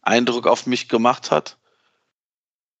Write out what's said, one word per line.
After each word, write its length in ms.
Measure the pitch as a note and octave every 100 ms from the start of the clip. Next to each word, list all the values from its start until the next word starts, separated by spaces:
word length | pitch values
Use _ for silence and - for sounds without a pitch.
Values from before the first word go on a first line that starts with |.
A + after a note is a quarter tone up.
Eindruck 440 | - A#2 A#2+ A#2+ A2+
auf 200 | A#2+ -
mich 220 | B2 -
gemacht 420 | B2+ A#2 B2 -
hat, 280 | D3+ - - _ _ _ _ _ _ _ _ _ _ _ _